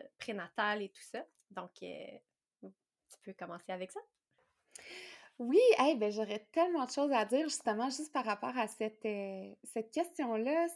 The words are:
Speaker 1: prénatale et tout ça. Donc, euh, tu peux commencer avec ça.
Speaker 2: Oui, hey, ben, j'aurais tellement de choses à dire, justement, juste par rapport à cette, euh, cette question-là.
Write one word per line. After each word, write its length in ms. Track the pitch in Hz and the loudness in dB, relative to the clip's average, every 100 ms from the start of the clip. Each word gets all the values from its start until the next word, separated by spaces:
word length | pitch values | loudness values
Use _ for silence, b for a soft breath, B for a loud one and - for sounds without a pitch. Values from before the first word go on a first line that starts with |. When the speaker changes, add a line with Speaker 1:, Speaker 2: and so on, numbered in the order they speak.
| - - | -12 -14
Speaker 1:
prénatale 640 | - 202 175 - 208 208 | -8 -8 -6 -2 0 0
et 80 | 196 | -4
tout 140 | - | -12
ça. 220 | - 226 - _ _ | -14 -12 -12 _ _
Donc, 200 | 190 180 - | -14 -14 -12
euh, 220 | 175 151 - - _ _ _ _ | -14 -12 -14 -18 _ _ _ _
tu 560 | 190 - _ _ _ - | -20 -20 _ _ _ -20
peux 100 | - | -18
commencer 380 | 190 180 175 - | -12 -12 -12 -10
avec 200 | 185 185 | -8 -8
ça. 80 | 415 - _ _ _ _ _ _ B B B B B B B | -12 -16 _ _ _ _ _ _ B B B B B B B
Speaker 2:
Oui, 200 | 240 339 494 - | 4 8 10 8
hey, 180 | 285 277 | 6 4
ben, 160 | 208 | 2
j'aurais 360 | 208 208 208 - | 0 -4 -6 -2
tellement 340 | 320 359 330 247 | 2 2 2 -2
de 60 | |
choses 200 | - 285 | 0 2
à 120 | 254 214 | 2 4
dire, 180 | 262 311 | 2 2
justement, 420 | - 240 214 254 | -2 -2 0 0
juste 220 | 262 302 | -2 -4
par 140 | 285 220 | -2 -2
rapport 320 | 208 247 247 | -2 -2 -2
à 100 | 214 | -2
cette, 380 | - 220 214 220 | -2 -6 -4 -4
euh, 480 | 202 196 190 196 - | -4 -6 -8 -12 -14
cette 280 | - 226 220 | -10 -8 -4
question-là. 760 | 302 339 - 254 226 240 320 339 | -2 -2 -2 -2 0 0 2 0